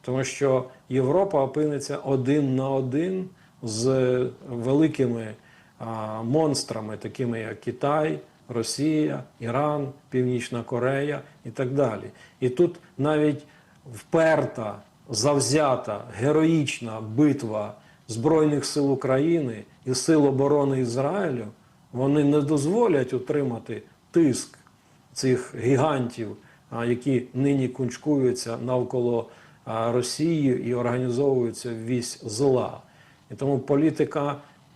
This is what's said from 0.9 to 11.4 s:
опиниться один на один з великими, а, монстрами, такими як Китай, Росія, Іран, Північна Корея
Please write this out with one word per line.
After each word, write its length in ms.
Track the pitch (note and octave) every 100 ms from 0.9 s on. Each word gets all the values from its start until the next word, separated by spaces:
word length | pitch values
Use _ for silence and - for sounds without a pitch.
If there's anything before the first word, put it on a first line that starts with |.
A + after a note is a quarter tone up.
| C3 C3 F3 G3 D#3+
опиниться 540 | C3 C#3+ D3+ C#3+ - C#3
один 580 | C3+ C3+ B2 D3 C#3 C3
на 140 | C3+
один 600 | C3+ C3 C#3 F3+ F#3+ F#3 - - _
з 260 | A2+ G#2+ B2+ C3 B2+ B2+ B2+ - -
великими, 840 | A#2+ A#2+ C#3+ D#3+ D#3 B2 A#2 A2 G#2+ - - _ _
а, 420 | A2+ A2+ G#2+ G#2+
монстрами, 760 | A2+ D3 D#3 C3+ - A2+ G#2+ G#2+
такими 420 | - - B2 A2+
як 200 | A2 G#2+
Китай, 600 | - A#2+ C#3+ D#3 D3+ D2+ - _ -
Росія, 720 | A#2+ A2+ - D3+ D#3 D3+ C#3 - _
Іран, 480 | A#2 B2 D3+ D3 C3+ - _
Північна 540 | B2+ B2+ B2 - A#2+
Корея 580 | A2+ A#2+ B2+ C#3 D3 C#3+ - -